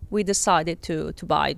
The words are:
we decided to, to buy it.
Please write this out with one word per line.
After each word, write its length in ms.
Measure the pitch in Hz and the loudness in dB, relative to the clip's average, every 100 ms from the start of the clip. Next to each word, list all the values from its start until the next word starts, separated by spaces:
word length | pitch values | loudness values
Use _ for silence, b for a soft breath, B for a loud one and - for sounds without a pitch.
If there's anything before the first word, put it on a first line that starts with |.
| - | -6
we 140 | 214 | -2
decided 580 | 190 196 - 175 160 165 | 0 0 4 4 2 -4
to, 280 | - 156 156 | -4 -4 -4
to 140 | - - | -8 0
buy 220 | 147 | 2
it. 80 | 143 | 2